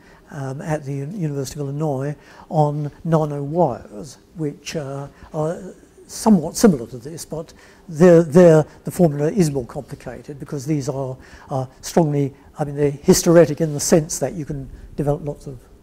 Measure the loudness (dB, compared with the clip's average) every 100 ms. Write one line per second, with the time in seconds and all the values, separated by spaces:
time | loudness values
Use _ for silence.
0 | _ _ _ -12 -10 -8 -6 -6 -6 -10
1 | -10 -8 -6 -6 -8 -10 -10 -6 -4 -4
2 | -6 -10 -16 -20 -6 0 0 -2 -6 -8
3 | -2 0 0 -4 -4 0 0 -2 -12 -18
4 | -18 -20 _ -10 -8 -8 -10 -10 -8 -10
5 | -12 -16 -12 -6 -4 -6 -12 -18 _ _
6 | -18 -2 4 4 2 4 4 4 -2 -14
7 | -14 -16 -12 -12 -12 _ -20 _ -10 4
8 | 8 8 6 6 8 8 4 -6 -8 0
9 | 2 2 -2 0 0 -2 -8 -12 -14 -16
10 | -16 -16 -16 -16 -12 -10 -4 -4 -4 -6
11 | -8 -10 -16 -20 -8 -6 -6 -12 -2 2
12 | 2 0 -2 -6 _ -8 -8 -2 -2 0
13 | 2 2 6 6 6 2 -4 -4 2 2
14 | 2 -4 -6 -6 -8 -10 -12 -16 -14 -6
15 | -4 -4 -6 -12 -14 -18 -20 _